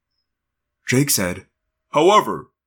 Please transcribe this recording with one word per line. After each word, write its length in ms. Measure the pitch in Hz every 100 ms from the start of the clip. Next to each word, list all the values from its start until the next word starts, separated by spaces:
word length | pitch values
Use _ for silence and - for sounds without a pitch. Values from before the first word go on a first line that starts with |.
| _ _ _ _ _ _ _ _ -
Jake 240 | 123 143
said, 360 | - 92 87 - _ _ _ _
"However, 600 | 147 165 208 113 80 - _